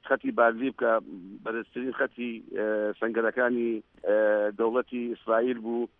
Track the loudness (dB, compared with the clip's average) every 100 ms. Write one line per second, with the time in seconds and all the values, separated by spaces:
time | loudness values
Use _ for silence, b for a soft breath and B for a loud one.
0 | 0 0 0 4 4 4 -4 0 2 2
1 | -2 -16 -16 -12 -6 -6 -6 -8 -6 -4
2 | -4 -4 -8 -8 -8 -4 -2 0 -2 -2
3 | -2 0 0 0 0 2 0 -2 -8 _
4 | 2 4 4 4 2 2 2 2 -2 -6
5 | -6 -6 0 2 2 -2 -2 -4 -4 _